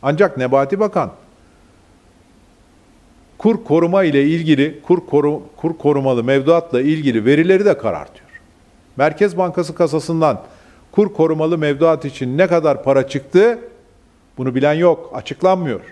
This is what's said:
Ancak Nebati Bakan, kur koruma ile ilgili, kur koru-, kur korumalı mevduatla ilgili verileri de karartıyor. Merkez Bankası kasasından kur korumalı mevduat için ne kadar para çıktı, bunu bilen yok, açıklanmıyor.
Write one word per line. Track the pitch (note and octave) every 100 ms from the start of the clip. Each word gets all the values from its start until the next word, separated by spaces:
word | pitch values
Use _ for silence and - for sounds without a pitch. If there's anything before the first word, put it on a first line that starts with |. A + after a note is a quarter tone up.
Ancak | C3+ D3+ G3 -
Nebati | B2+ C3+ C#3 G3
Bakan, | G#3 G3 A#2 - _ _ _ _ _ _ _ _ _ _ _ _ _ _ _ _ _ _ _ _ _ _
kur | G#3+ A3+
koruma | - D3+ E3+ F#3+
ile | F#3 C#3
ilgili, | C#3+ E3 D#3+ C#3+ C#3+ D#3
kur | - F3+ E3+
koru-, | D3 D3 D3+ - -
kur | E3 E3
korumalı | C#3+ C#3+ C3+ B2
mevduatla | A#2 C#3 C3+ E3+ E3 B2
ilgili | C3+ D#3 C#3+ A#2
verileri | A2 D3 E3+ F#3+
de | G3+ D#3
karartıyor. | A2 E2 C#2+ - _ - _ _ _ _ _ -
Merkez | D3 D#3 G#3 F3
Bankası | F3+ F3 E3
kasasından | D#3+ E3 D#3 - E3 D#3 A2 - - _ _ _
kur | - G#3
korumalı | G3+ D#3+ D#3+ D#3+ E3+
mevduat | D3+ C#3 E3 D#3
için | D3 - B2+ C3+
ne | F#3
kadar | E3+ D#3 C3+
para | - C3+ C3
çıktı, | C#3+ - F3 A3 A#3 - - _ _ _ _ _ -
bunu | B2+
bilen | B2+ C#3+
yok, | D3+ E3+ D#3 -
açıklanmıyor. | - - C3+ F#3 F#3+ E3 G2+ -